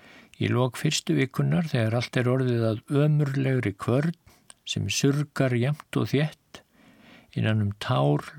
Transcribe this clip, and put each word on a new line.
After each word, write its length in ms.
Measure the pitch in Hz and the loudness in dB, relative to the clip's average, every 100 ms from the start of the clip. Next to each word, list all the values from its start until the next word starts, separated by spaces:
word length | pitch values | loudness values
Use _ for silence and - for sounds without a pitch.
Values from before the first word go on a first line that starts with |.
| - - - - | -20 -20 -20 -4
Í 120 | 107 | -2
lok 240 | 113 127 - | 0 -2 -2
fyrstu 380 | 151 151 - 151 | -2 -2 -2 0
vikunnar, 480 | 131 - 139 160 160 | 0 0 0 0 0
þegar 320 | 127 110 117 | 0 0 0
allt 200 | 120 127 | -2 0
er 100 | 123 | 0
orðið 360 | 131 127 120 113 | 2 0 0 0
að 140 | 110 - 143 | -2 -2 2
ömurlegri 720 | 151 147 143 139 135 131 113 | 4 2 0 0 0 0 -2
kvörn 400 | 98 - 123 160 - - - - _ - | -2 0 0 0 -4 -14 -20 -20 _ -8
sem 180 | 104 101 | -4 -2
surgar 640 | - 139 143 147 - 131 120 | 0 2 2 -2 0 0 2
jafnt 400 | 123 147 - 131 | 0 -2 -4 -4
og 140 | 117 | 0
þétt, 500 | 131 151 - _ - - _ - - - - - | 0 -2 -6 _ -20 -20 _ -20 -20 -20 -20 -10
innan 300 | - 110 110 104 | -2 0 0 0
um 60 | 101 | -4
tár, 440 | - 131 139 147 - | -2 2 2 0 -4